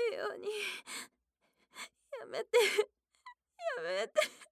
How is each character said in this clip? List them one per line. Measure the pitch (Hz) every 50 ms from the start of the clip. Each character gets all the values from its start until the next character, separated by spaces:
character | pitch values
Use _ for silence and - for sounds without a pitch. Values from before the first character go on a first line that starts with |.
| 480 453 -
い |
よ | - - 415
う | - -
に。 | - 415 427 415 415 403 - 403 - - - - - - _ _ _ _ _ _ _ _ _ _ _ _ - - 1077 - _ _ _ - - 508
や | -
め | - - 135 -
て、 | - - 480 415 370 320 403 - - _ _ _ _ _ _ - 988 960 _ _ _ _ - 698 659 539
や | 359 320
め | 349 554 571 - -
て。 | - 605 587 - - - - -